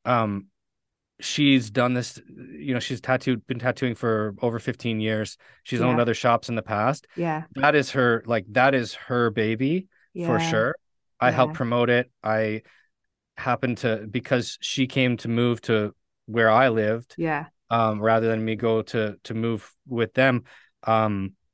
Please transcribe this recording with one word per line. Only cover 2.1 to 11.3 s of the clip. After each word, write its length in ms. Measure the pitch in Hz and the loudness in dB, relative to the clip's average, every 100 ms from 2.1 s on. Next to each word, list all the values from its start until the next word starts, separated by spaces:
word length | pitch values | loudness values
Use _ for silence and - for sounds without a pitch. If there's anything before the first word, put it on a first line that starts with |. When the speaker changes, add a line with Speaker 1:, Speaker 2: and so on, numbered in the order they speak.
| - - | -12 -20
Speaker 1:
you 460 | - - - 143 | -20 -18 -12 -6
know, 60 | 120 | -6
she's 200 | - 123 | -6 -6
tattooed, 460 | - 127 135 117 - | -2 0 0 -2 -4
been 120 | 117 | -4
tattooing 360 | 123 120 127 | -4 -2 -4
for 400 | 110 120 110 107 98 | -2 -2 -2 -2 -4
over 160 | 123 117 | -4 -2
fifteen 420 | - 123 117 110 | -6 -6 -4 -4
years. 380 | 107 107 107 - _ _ | -2 -2 -4 -10 _ _
She's 180 | - 123 | -6 0
owned 180 | 123 120 | 2 2
Speaker 2:
Yeah. 40 | |
Speaker 1:
other 120 | 117 | 2
shops 340 | 110 123 117 - | 2 2 2 0
in 60 | 117 | -6
the 60 | |
past. 440 | 110 104 117 156 - - | -4 0 0 -2 -6 -6
Speaker 2:
Yeah. 280 | 170 156 - 135 | -4 -4 -8 0
Speaker 1:
That 180 | 143 | 2
is 180 | 147 135 | 4 2
her, 300 | 139 123 113 117 | 2 2 2 0
like, 200 | 117 98 | -2 0
that 240 | 123 131 | 2 4
is 200 | 131 110 | 4 0
her 360 | - - 123 117 | -8 -4 0 0
baby 560 | 107 107 113 135 180 185 _ _ | 0 0 0 0 -2 -6 _ _
for 240 | 180 170 165 | -8 -2 0
Speaker 2:
Yeah. 0 | |
Speaker 1:
sure. 380 | 165 110 117 - _ _ _ _ | 2 0 0 -4 _ _ _ _
I 100 | 127 | 2